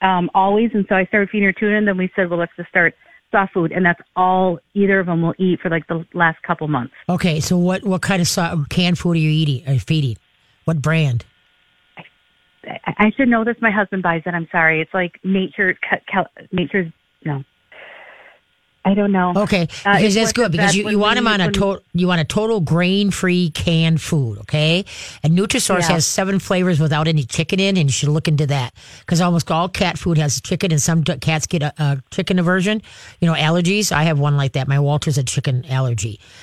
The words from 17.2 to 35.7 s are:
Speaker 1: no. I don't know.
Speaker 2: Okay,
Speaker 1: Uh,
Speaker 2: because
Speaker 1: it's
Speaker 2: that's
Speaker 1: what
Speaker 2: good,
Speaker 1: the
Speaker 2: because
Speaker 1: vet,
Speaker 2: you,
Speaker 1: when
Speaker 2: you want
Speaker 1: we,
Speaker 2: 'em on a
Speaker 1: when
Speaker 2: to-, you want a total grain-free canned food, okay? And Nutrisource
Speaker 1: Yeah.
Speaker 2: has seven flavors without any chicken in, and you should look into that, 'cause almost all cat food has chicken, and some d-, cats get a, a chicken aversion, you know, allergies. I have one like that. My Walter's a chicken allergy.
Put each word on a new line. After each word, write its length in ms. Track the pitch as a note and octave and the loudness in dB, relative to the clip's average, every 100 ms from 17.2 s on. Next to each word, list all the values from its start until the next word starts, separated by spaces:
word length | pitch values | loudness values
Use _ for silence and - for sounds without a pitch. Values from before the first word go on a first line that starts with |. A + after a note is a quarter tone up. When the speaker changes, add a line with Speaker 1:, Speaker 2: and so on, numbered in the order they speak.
| D#3+ | -6
Speaker 1:
no. 180 | C#3 C3+ _ _ - - - - - - _ _ _ _ _ | -6 -8 _ _ -20 -20 -20 -20 -20 -20 _ _ _ _ _
I 100 | F#3+ | 0
don't 180 | G3+ G3+ | 2 2
know. 220 | F#3+ F3+ F#3 | 2 2 0
Speaker 2:
Okay, 320 | G#3 G3 E3 - | 0 0 -2 -2
Speaker 1:
Uh, 120 | G3 G3+ | 0 2
Speaker 2:
because 60 | |
Speaker 1:
it's 100 | G#3 | 2
Speaker 2:
that's 120 | G3+ A3 | 2 0
Speaker 1:
what 60 | |
Speaker 2:
good, 100 | A#3 A3 | 0 0
Speaker 1:
the 40 | |
Speaker 2:
because 140 | D3 G3 | 2 2
Speaker 1:
vet, 40 | G3 | 2
Speaker 2:
you, 80 | |
Speaker 1:
when 80 | G#3 | 0
Speaker 2:
you 60 | G#3+ | 0
want 180 | G#3 A#3+ | 2 2
Speaker 1:
we, 20 | |
Speaker 2:
'em 80 | A#3 | 2
on 140 | G#3 | 0
a 20 | F3 | 0
Speaker 1:
when 60 | |
Speaker 2:
to-, 280 | G3+ G3 G3 _ | 0 0 -2 _
you 140 | F3 F3+ | -2 0
want 160 | F3 | 0
a 20 | |
total 360 | D#3 G#3 A3 A3 | 0 -2 0 0
grain-free 920 | D3 D#3+ F3+ G3 G3+ - F#3 F3+ F3 | 0 2 2 2 0 0 0 0 0
canned 500 | - - D#3+ D#3+ D#3+ | -2 0 2 2 0
food, 380 | - D#3+ A#2+ G2+ | 0 -2 -2 -6
okay? 440 | G#2+ D3+ D#3 E3+ G3+ - - - | -4 0 2 0 -2 -14 -18 -4
And 140 | D3 F3 | 0 2
Nutrisource 440 | G3+ B3+ - F3+ E3+ | 2 -2 0 0 2
Speaker 1:
Yeah. 60 | |
Speaker 2:
has 120 | E3+ - | 0 0
seven 320 | - F#3+ G3 | -2 0 -2
flavors 420 | - F#3 F#3 D#3 | 0 0 2 2
without 260 | D#3 D3+ D#3+ | 2 0 0
any 180 | D#3 | 0
chicken 360 | B2 - D#3+ F#3+ | -2 -4 -2 0
in, 160 | G3 F#3+ | 2 2
and 100 | C#3+ | 0
you 40 | |
should 160 | B2 D3 | 0 0
look 200 | D#3 D#3+ | 0 0
into 180 | D3+ D3 | 0 0
that, 260 | C#3 A#2+ - - - | -2 -4 -10 -20 -14
'cause 160 | - E3 | -2 0
almost 300 | F3 E3+ - | 2 0 0
all 180 | D#3+ F#3 | -2 -2
cat 300 | - F3+ E3 | -2 -2 -2
food 180 | F#3+ D#3 | 0 0
has 240 | D3 - | 0 -2
chicken, 300 | - F3+ F#3+ | -4 -4 0
and 80 | D#3 | 0
some 220 | - E3 | 2 0
d-, 160 | D#3 C3+ | 0 -2
cats 280 | - D#3+ - | -2 -2 -2
get 160 | F3 | -2
a, 120 | D3 - | -4 -2
a 200 | D3 C#3 - | -2 -2 -6
chicken 280 | - F#3 F#3 | -6 -2 0
aversion, 420 | E3+ F#3 F#3 G#3+ - - - - | 2 2 0 -2 -6 -20 -14 -2
you 60 | E3+ | 0
know, 80 | |
allergies. 580 | D#3 D3+ E3+ F3 G3+ G#3 | 2 2 2 2 0 0
I 120 | D3 | 2
have 140 | D#3+ D3 | 2 2
one 200 | C#3+ C#3+ | 2 0
like 140 | C#3 | 0
that. 160 | C#3 C3 | -2 0
My 100 | C#3 | 0
Walter's 400 | C#3+ D3 - C#3+ | 2 0 0 -2
a 60 | |
chicken 420 | B2 - C#3 B2 | -2 -2 -2 -2
allergy. 500 | B2+ | -2